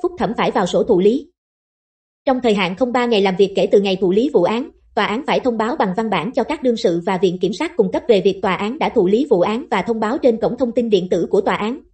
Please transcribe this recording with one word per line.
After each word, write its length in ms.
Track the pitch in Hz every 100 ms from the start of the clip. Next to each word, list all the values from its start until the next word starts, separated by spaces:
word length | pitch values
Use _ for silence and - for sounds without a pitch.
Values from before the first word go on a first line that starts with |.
phúc 100 | 359 -
thẩm 140 | 226 240
phải 140 | 185
vào 160 | 226 180
sổ 160 | -
thụ 180 | - 180
lý. 300 | 202 262 - _ _ _ _ _ _ _ _ _
Trong 160 | - 254
thời 120 | 240
hạn 220 | 202 175 185
không 160 | 247
ba 140 | 254 240
ngày 140 | 214
làm 160 | 196 185
việc 160 | 190 190
kể 100 | 196
từ 140 | 214
ngày 160 | 196 190
thụ 140 | 185
lý 180 | 202 285
vụ 100 | 214
án, 280 | 175 226 294 - _
tòa 120 | - 196
án 160 | 214 320
phải 140 | 196
thông 180 | 262 226
báo 180 | - 320
bằng 180 | 214 180
văn 140 | 220
bản 220 | 185 180
cho 120 | 269
các 180 | 226 311
đương 140 | 254 226
sự 240 | 196 170 175
và 120 | 190
viện 200 | 190 180
kiểm 140 | 180
sát 200 | - 330 -
cung 160 | 185
cấp 100 | 311 -
về 120 | 202
việc 220 | 190 185
tòa 120 | 196
án 240 | - 202 277
đã 100 | 196
thụ 180 | 240 180
lý 200 | 214 294
vụ 100 | 185
án 260 | 170 220 330
và 120 | 202
thông 180 | 180 226
báo 180 | 214 285
trên 220 | 269 226
cổng 160 | 190 135
thông 140 | 247
tin 180 | 226 233
điện 180 | 202 180
tử 180 | 185 165
của 100 | 190
tòa 140 | 226
án, 260 | 185 208 285 -